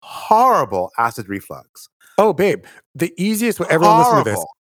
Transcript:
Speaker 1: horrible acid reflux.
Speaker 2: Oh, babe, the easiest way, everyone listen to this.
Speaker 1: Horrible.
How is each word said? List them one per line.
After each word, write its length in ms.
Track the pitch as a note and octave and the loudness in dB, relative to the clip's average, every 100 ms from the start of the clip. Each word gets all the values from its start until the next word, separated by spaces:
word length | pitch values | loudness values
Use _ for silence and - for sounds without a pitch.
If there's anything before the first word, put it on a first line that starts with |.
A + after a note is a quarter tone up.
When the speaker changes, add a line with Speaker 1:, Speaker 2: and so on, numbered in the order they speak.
Speaker 1:
horrible 880 | - - - G#3+ B3+ G#3 B2+ F#2+ F#2 - | -18 -16 0 2 4 2 0 -4 -6 -2
acid 320 | A#2 A2+ F#2+ | -4 -4 -10
reflux. 580 | G2 - C#2 - - - _ _ - | -10 -10 -18 -20 -20 -20 _ _ 0
Speaker 2:
Oh, 160 | G#3+ | 0
babe, 300 | D#3 G3 A2+ - - _ | 2 -2 -2 -8 -20 _
the 200 | - E3+ F3 | -6 -6 -4
easiest 420 | F#3+ G#3+ A#3+ F#3+ | -4 -2 -2 -4
way, 80 | F3 | -2
everyone 280 | D#3+ F#3 A3 | 2 4 4
listen 200 | B3 A3 | 4 2
to 60 | |
this. 100 | C#3 | 0
Speaker 1:
Horrible. 160 | G#2 E2+ _ | -4 -8 _